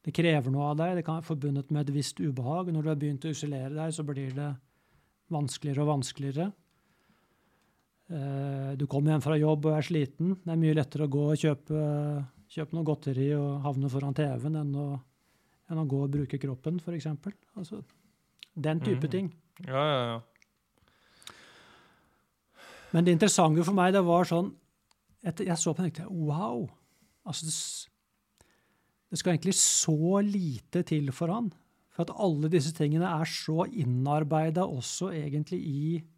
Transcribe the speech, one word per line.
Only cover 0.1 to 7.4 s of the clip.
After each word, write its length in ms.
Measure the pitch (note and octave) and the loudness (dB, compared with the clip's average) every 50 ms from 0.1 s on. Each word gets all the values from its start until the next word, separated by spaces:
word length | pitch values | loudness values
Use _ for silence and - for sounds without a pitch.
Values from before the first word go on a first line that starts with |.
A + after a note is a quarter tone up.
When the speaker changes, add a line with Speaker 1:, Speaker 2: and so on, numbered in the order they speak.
| - | 0
Speaker 1:
krever 340 | - E3 E3+ D#3+ D3+ B2 C3 | 2 4 4 4 4 2 2
noe 220 | C3 C#3 C#3+ D3 D3 | 0 0 0 0 0
av 60 | D3+ | 0
deg, 160 | D#3+ F3 F#3 F3 | 0 0 0 -2
det 60 | E3 | -2
kan 140 | F3 D#3+ E3 | -4 -4 -6
være 80 | E3 - | -4 -6
forbundet 420 | D#3+ D3 C3+ D3 C#3 C#3 C3+ - | -6 -4 -2 -2 -2 -2 -2 -2
med 160 | D#3 D3 D3 | -2 0 0
et 80 | C#3 C#3 | 0 -2
visst 240 | D3 C3 - - - | -2 -2 -4 -4 -4
ubehag, 480 | F3+ D#3 C3+ B2+ B2 B2 D3+ F3+ F#3 | -2 -2 -2 -2 -2 -2 -2 -2 -2
og 80 | F3+ E3 | -2 -2
når 80 | D#3 D3 | 0 0
du 80 | D#3 | 0
har 80 | D#3 C#3+ | 0 0
begynt 280 | D3 D3 C#3+ C3 - D#3+ | 0 -2 -4 -4 -4 -6
å 60 | D3 | -6
isolere 420 | - - D3 C#3+ C3 B2+ C3+ D3 | -4 -4 -6 -4 -4 -6 -6 -4
deg, 160 | D3+ D#3 E3 D#3 | -4 -4 -4 -4
så 80 | D#3+ D3+ C#3+ | -4 -6 -6
blir 240 | C#3+ C3+ C#3 C3 B2+ | -4 -4 -6 -6 -6
det 140 | C3+ C#3+ D3 C#3+ C3 - _ _ _ _ _ _ _ _ _ _ _ _ _ | -4 -4 -6 -6 -8 -12 _ _ _ _ _ _ _ _ _ _ _ _ _
vanskeligere 540 | E3+ D3+ D3 B2+ - - - D3 C#3 C3+ D3 | -2 -2 -2 -2 -4 -6 -4 -2 0 2 2
og 60 | D3+ D3+ | 2 2
vanskeligere. 540 | C#3 C3 - - - C#3 C#3 C3+ D3 F3 G3+ G3+ - _ _ _ _ _ _ _ _ _ _ _ _ _ _ _ _ | 2 0 -4 -6 -6 -6 -4 -2 -2 -2 -2 -4 -8 _ _ _ _ _ _ _ _ _ _ _ _ _ _ _ _